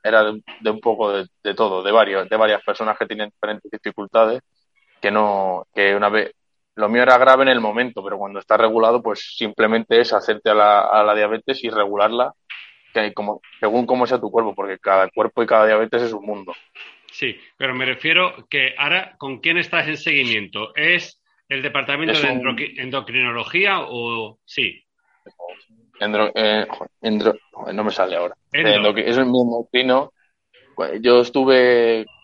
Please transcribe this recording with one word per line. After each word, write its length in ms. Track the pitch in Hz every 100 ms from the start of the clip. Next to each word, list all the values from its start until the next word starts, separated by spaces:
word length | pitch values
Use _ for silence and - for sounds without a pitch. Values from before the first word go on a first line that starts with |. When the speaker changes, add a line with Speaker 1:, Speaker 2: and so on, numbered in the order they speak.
Speaker 1:
era 220 | 107 110
de, 180 | 107 107 - -
de 120 | -
un 100 | -
poco 320 | 120 110 104
de, 160 | 101 92 _
de 100 | 104
todo, 260 | 101 107 92
de 80 | 98
varios, 360 | 113 101 98 92
de 80 | 110
varias 280 | 107 101
personas 340 | - 101 110 104
que 80 | 107
tienen 220 | 107 104
diferentes 420 | _ 107 104 -
dificultades, 720 | 107 107 107 98 113 110 127 - _ _ _ _ _
que 120 | 101
no, 560 | 107 104 98 95 90 -
que 220 | 104 101
una 140 | 101 104
vez, 240 | 107 - - _ _ _
lo 140 | 110 107
mío 160 | 120
era 140 | 127 123
grave 260 | 131 131
en 60 | 135
el 100 | 123
momento, 420 | 110 113 123 104
pero 160 | 95 101
cuando 220 | 101 98
está 160 | - 110
regulado, 440 | 113 113 113 120
pues 360 | 110 101 - -
simplemente 640 | 107 - 110 113 110 117
es 120 | 120
hacerte 380 | 107 - 107 110
a 40 |
la, 260 | 107 104 104 -
a 160 | 104
la 100 | 107
diabetes 480 | 107 104 110 - 131
y 80 | 117
regularla 600 | 110 101 101 107 120 135 - - - - _ _ 113
que 120 | 104
como, 260 | 104 104 101 _ -
según 260 | 104 120 120
cómo 200 | 127 120
sea 140 | 123
tu 100 | 107
cuerpo, 240 | 117 110
porque 240 | 98 98 95
cada 300 | 98 95 95
cuerpo 340 | 110 110 -
y 40 | 110
cada 200 | 110 107
diabetes 360 | 107 113 120
es 100 | 117
un 120 | 107
mundo. 300 | 104 104 95 - _ - - _ -
Speaker 2:
Sí, 260 | - 127 - - -
pero 180 | 135
me 120 | 127 131
refiero 600 | 123 156 170 185 - -
que 240 | 143 131 139
ahora, 400 | 143 180 185 -
¿con 220 | 135 120
quién 160 | 165 175
estás 300 | - 170 147
en 80 | 147
seguimiento? 800 | 170 143 120 110 95 104 107
¿Es 480 | 151 160 175 - - _ _ -
el 140 | 135
departamento 500 | 143 143 139 143 160
Speaker 1:
Es 100 | 156
Speaker 2:
de 80 | 143
Speaker 1:
un 100 | 127
Speaker 2:
endocri-, 380 | 127 123 147 -
endocrinología 1040 | 127 135 123 127 123 117 110 175 202 185
o...? 580 | - 120 117 113 107 -
Sí. 400 | - - 104 - _ _ _ _ - - 87 - _ _ _ -
Speaker 1:
Endro-, 340 | 104 107 104
eh, 320 | 110 107 107 -
jo-, 220 | - - _
endro-, 380 | 113 107 107 - _
joder, 220 | - -
no 100 | 98
me 60 | 107
sale 260 | - 92 85
ahora. 180 | 87 - _
Speaker 2:
Endo. 160 | 143 110
Speaker 1:
Eh, 100 | 104
lo 140 | 104
que, 140 | 104 110
es 80 | 123
mi 220 | 127 127
endocrino. 720 | 120 120 117 127 127 131 143 _ _ _ _ _ _
Cu-, 260 | - 73 104
yo 200 | 120 123
estuve 840 | 120 135 131 127 123 120 117 113 110 _